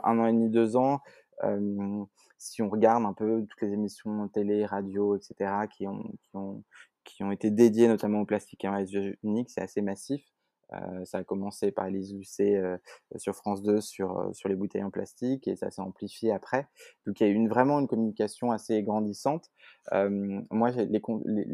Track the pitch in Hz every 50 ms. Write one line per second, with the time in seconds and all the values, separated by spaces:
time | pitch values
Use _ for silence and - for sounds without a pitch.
0 | - 117 117 117 113 113 113 117 113 113 110 117 113 110 110 127 127 135 143 139
1 | - - - - _ _ _ - 98 101 101 101 104 101 101 101 101 101 101 104
2 | 101 - _ _ _ _ _ _ - - - - 113 101 104 107 107 110 113 120
3 | 117 101 95 - 110 107 113 113 107 104 - - 113 101 101 104 107 101 - -
4 | - 110 107 107 104 98 - 107 101 101 104 104 104 101 101 101 98 95 95 101
5 | 104 101 101 98 - - - - 101 98 101 101 107 104 - - 98 98 101 104
6 | - - 101 - _ _ - 98 98 - 98 110 104 _ - - - _ _ _
7 | _ - - - 98 98 101 - - 110 104 107 120 117 104 110 120 117 113 104
8 | - 104 104 104 104 - 107 104 - - - - - 98 98 101 98 95 101 101
9 | 98 98 - - - 107 104 113 123 120 - - 95 95 - 104 101 98 98 -
10 | - - 135 143 - _ _ _ _ _ _ _ _ - - 92 92 92 92 92
11 | 92 - - 95 92 - 95 98 98 101 - - - 101 98 - 98 92 95 95
12 | 95 98 101 98 95 - - - 104 101 101 98 95 90 90 90 - - - -
13 | _ _ - - - 101 98 - - 107 101 98 101 104 104 107 104 - - -
14 | 95 92 92 92 95 98 95 - - 98 98 92 101 95 - 98 101 98 - 95
15 | 98 - - _ 123 127 135 131 - 101 92 92 98 - - - 95 95 - -
16 | 104 101 - - 113 113 104 95 - - - 131 139 - _ - - - _ _
17 | _ - 98 - 110 104 101 110 113 107 107 120 127 139 147 147 139 - 131 113
18 | 113 110 104 - 107 104 - - 127 120 113 104 - - 113 107 101 107 104 107
19 | 107 104 101 - - 139 147 165 - _ _ _ - - - _ _ - - 98
20 | 98 101 101 101 101 98 98 101 117 - - 110 113 120 123 123 104 - 104 104
21 | - - 113 104 - - 107 104 - -